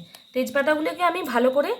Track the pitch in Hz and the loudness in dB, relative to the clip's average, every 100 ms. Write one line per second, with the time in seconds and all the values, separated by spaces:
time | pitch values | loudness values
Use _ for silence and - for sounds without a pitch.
0 | - - _ 254 254 277 285 302 311 339 | -14 -20 _ -4 -2 0 0 0 -2 0
1 | 349 359 294 233 254 269 339 | 0 0 -2 2 2 2 0